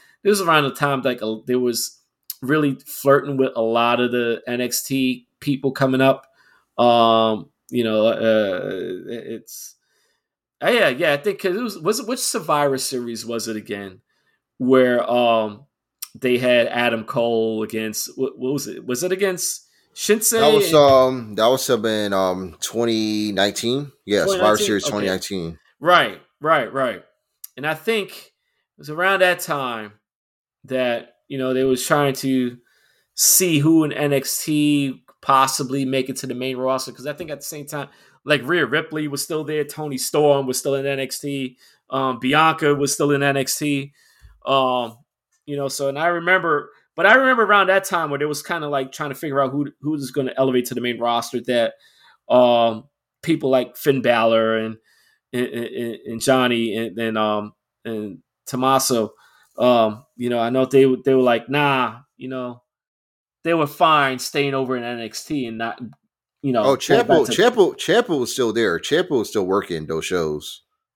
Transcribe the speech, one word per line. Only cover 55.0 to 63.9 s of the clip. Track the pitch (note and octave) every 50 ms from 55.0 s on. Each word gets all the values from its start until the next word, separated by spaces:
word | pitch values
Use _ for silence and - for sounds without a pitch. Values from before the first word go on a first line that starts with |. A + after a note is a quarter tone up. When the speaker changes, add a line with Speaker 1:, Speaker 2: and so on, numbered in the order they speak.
| _ _ _ _ _ _
Speaker 1:
and, | - B2 B2
and, | - - A#2 A#2+ - - - A#2 A#2 A2 - -
and | C3+ A2+ A2+
Johnny | - C#3 C3 C3 B2+ B2 A#2+ A#2 A#2 A2+ G2+
and, | A2 A2+ A2 F2+
and, | A2+ A2+ A2+ A2
um, | A2 G#2+ G#2+ G#2+ G#2 G#2 G#2+ - _ _ _ _ _ -
and | A#2+ A2+ G#2+ G#2+ G2+ F#2+ - _ _ _ _ _
Tommaso, | - - B2+ B2+ C3 C3+ C3 - - B2+ A#2 G#2+ G#2 - _ _ _ _ _ _ _ _
um, | - A#2+ B2 B2 A#2 A2 G#2+ G#2+ A#2 - _ _
you | A#2+ A#2+ B2
know, | A#2+ A#2
I | A2+ A#2+
know | B2+ C3 C3
they, | B2+ C#3 C3+ C3+ C3+ B2+ B2 -
they | C#3 C3+
were | C3
like, | B2+ B2 A#2+ A#2 - -
"Nah," | C#3 D3 D3 C#3 C3+ C3 B2 A2+ A2 A#2+ - _ _
you | - B2+
know, | B2+ C3 B2+ B2 B2 A#2+ A#2+ _ _ _ _ _ _ _ _ _ _ _ _ _ _ _ _ -
they | E3 E3+
were | E3 D3
fine | C#3+ - - F3 D#3+